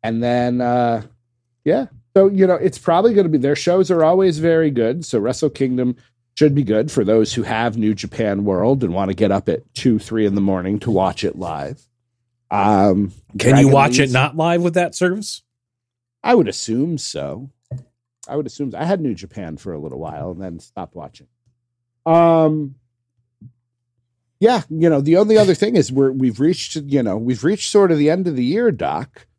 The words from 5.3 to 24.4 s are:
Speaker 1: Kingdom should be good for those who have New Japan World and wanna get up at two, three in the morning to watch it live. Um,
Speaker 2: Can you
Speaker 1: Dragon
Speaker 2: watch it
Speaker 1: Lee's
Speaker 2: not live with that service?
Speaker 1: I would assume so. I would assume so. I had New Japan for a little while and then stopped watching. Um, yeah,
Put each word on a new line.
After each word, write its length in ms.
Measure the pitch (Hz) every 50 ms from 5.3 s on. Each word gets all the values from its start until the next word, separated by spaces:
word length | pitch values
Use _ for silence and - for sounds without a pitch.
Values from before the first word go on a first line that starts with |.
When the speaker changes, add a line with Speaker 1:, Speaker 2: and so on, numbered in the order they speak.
| 127 - - 147
Speaker 1:
Kingdom 460 | - - 139 131 127 123 127 123 123 _ _ _ _ _ _ _ _
should 180 | - 156 151 139
be 100 | 143 139
good 260 | 98 107 110 113 151
for 140 | - 135 107
those 300 | 92 110 113 110 104 -
who 80 | 123 113
have 340 | - 117 110 117 120 107
New 180 | 117 107 107 110
Japan 500 | 101 - 101 - - 117 104 101 98 101
World 380 | 101 95 87 98 120 139 135 123
and 120 | 92 85
wanna 200 | 92 98 95 95
get 160 | 87 107 101
up 180 | 98 98 - -
at 140 | 82 - - _ _
two, 240 | - - 131 117 107
three 280 | - - 113 113 107
in 80 | 104 98
the 60 | 101
morning 380 | 98 98 95 92 90 95 104 104
to 100 | - 120
watch 340 | 107 95 95 92 - - -
it 120 | 95 - -
live. 420 | 92 85 80 76 71 71 71 - _ _ _ _ _ _ _ _ _ _ _ _ _ _
Um, 640 | - 101 98 104 107 98 98 104 92 98 101 92 - - _ _ - 104
Speaker 2:
Can 120 | 98 120
you 120 | 135 139 143
Speaker 1:
Dragon 60 | 135
Speaker 2:
watch 280 | 139 139 139 143 123 127
it 40 | 139
Speaker 1:
Lee's 100 | 135 123
Speaker 2:
not 240 | 127 135 147 143
live 260 | 160 160 170 170 175 175
with 120 | 175 160
that 200 | 180 175 160 -
service? 480 | - 180 180 180 208 208 - - - _ _ _ _ _ _ _ _ _ _ _ _ _ _ _ _ -
Speaker 1:
I 100 | - 247
would 140 | 233 156 101
assume 500 | 98 - - - 110 120 139 170 170 139
so. 520 | - - - - 67 71 - 104 131 139 _ _ _ _ 131 131 127 _ _ _ _ _ _ _ - -
I 80 | -
would 100 | 147 147
assume 240 | 135 - - 147 131
so. 80 | - -
I 60 | 151
had 160 | 170 196 185
New 140 | 156 135 110
Japan 420 | 85 - - - - 98 80 80
for 160 | 71 - 98 85
a 60 | 76
little 200 | 73 76 65 65
while 320 | 80 78 78 78 73 90 90
and 80 | 85
then 200 | 95 92 85 82
stopped 340 | - _ _ 98 90 82 _
watching. 320 | 87 76 69 _ - _ _ _ _ _ _ _ _ _ _ _ _ _ _ _ _ _
Um, 680 | 165 165 170 170 170 165 165 160 156 156 156 147 139 139 _ _ _ _ _ _ _ _ _ _ _ _ _ - 127 _ _ _ _ _ _ _ _ _ _ _ _ _ _ _ _ _
yeah, 240 | _